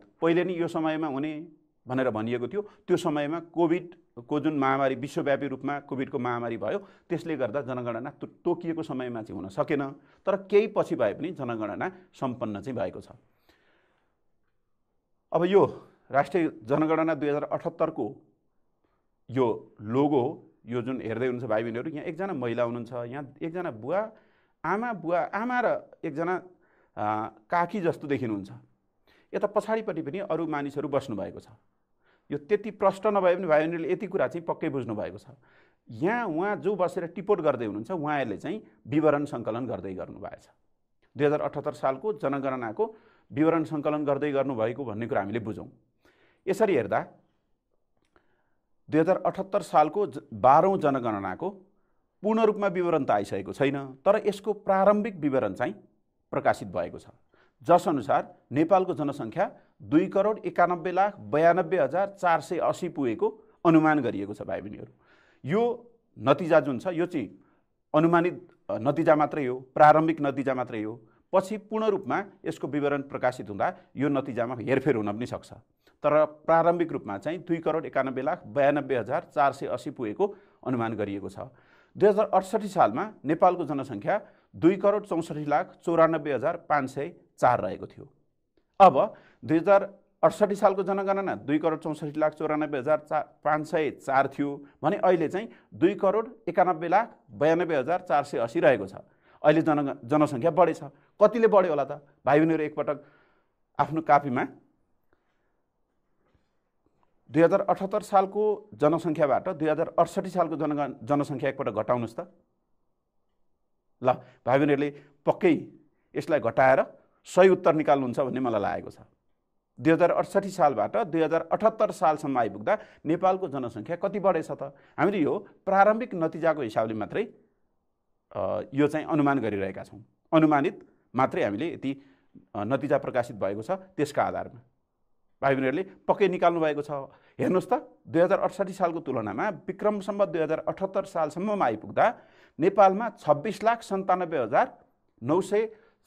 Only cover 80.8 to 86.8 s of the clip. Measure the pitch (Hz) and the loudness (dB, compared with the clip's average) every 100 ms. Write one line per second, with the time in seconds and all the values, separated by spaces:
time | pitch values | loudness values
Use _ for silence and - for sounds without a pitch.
80.8 | 113 110 101 101 92 - 95 - _ _ | -2 -4 -4 -6 -10 -12 -16 -18 _ _
81.8 | _ - 196 202 208 190 196 220 208 180 | _ 2 4 4 2 0 0 -4 -2 2
82.8 | 113 123 214 - 135 165 180 180 151 143 | 2 2 -6 -6 -4 4 4 4 -2 -6
83.8 | 123 101 156 202 - _ _ 107 165 196 | -6 -6 -2 -4 -4 _ _ 2 4 4
84.8 | 202 208 196 170 160 151 147 147 185 - | 2 0 -2 -4 -4 -6 -2 0 -2 -6
85.8 | - 170 160 160 147 127 143 170 - 147 | 0 6 6 4 -2 -2 -2 -4 0 0